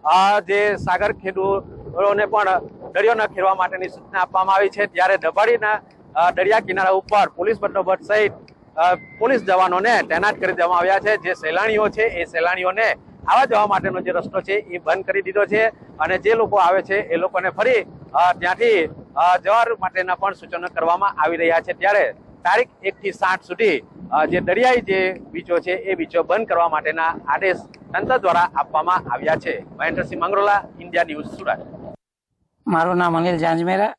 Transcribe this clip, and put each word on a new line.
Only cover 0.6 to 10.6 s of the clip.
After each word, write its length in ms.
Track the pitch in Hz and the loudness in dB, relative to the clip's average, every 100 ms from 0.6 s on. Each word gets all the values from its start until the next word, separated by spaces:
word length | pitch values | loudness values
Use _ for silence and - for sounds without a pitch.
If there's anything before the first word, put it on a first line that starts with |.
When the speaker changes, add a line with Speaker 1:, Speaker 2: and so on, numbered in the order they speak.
| 208 196 | 2 -2
Speaker 1:
સાગર 360 | 156 180 208 | -2 0 -2
ખેડૂતોને 1120 | - 190 190 190 196 - - - 151 202 202 202 | -4 -6 -4 -2 -2 -6 -18 -12 -2 0 2 0
પણ 340 | 214 196 185 147 - - | 0 2 0 -4 -18 -8
દરિયો 220 | 180 214 | 0 2
ન 120 | 226 214 | 2 -2
ખેડવા 300 | 196 190 190 | 0 0 2
માટેની 320 | 180 185 185 | -2 -4 -10
સૂચના 320 | 180 - 190 | -12 -8 -4
આપવામાં 360 | 180 190 190 196 | -2 0 2 2
આવી 140 | 202 | 2
છે. 160 | 196 208 | 0 -4
ત્યારે 320 | 170 185 196 | 0 2 2
ડભાડીના, 640 | 160 156 214 240 214 214 - _ - 151 | 0 2 2 2 0 -2 -6 _ -8 0
અ, 160 | 175 | 0
દરિયા 280 | 175 185 220 | 2 2 2
કિનારા 300 | 202 185 185 | 0 -2 2
ઉપર 400 | 190 - 208 175 | 0 2 2 2
પોલીસ 300 | - 190 226 | 0 -2 -2
બંદોબસ્ત 520 | 202 196 180 190 - | -2 -4 -2 -2 0
સહિત, 200 | 208 208 - - _ - 151 | 0 0 -2 -20 _ -14 0
અ, 180 | 170 180 - - | 0 0 -4 -4
પોલીસ 240 | 226 254 | 0 0
જવાનોને 580 | 190 185 185 180 208 226 | 2 2 2 2 2 0
તૈનાત 340 | 165 160 202 208 | 0 0 0 0
કરી 180 | 185 | -4
દેવામાં 260 | 180 | 0